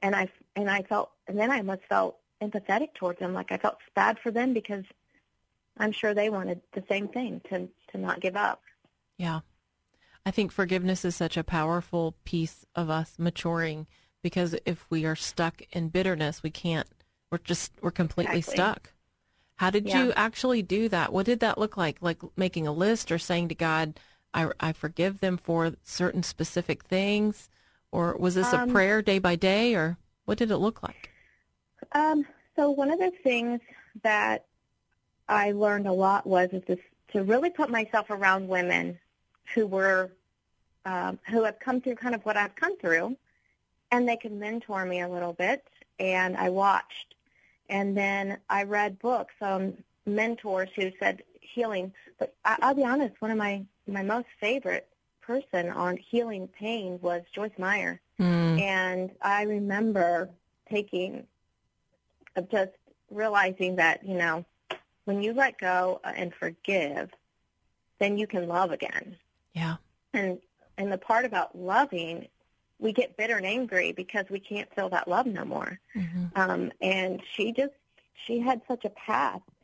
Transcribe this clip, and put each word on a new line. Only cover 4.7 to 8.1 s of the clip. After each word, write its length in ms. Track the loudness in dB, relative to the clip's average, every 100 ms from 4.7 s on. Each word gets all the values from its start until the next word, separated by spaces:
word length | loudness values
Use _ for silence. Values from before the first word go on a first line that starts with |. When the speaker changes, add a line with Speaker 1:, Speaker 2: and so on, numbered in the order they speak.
| -8 -10 _ _ _ _ _ _ _ _ -4
Speaker 1:
I'm 120 | -4
sure 240 | 0 0
they 160 | 2 0
wanted 300 | 0 -4 -6 _
the 100 | -10 -2
same 200 | -2 -2
thing, 320 | -6 -6 -8 -8
to, 200 | -8 -8 _ -14
to 80 | -8
not 220 | -4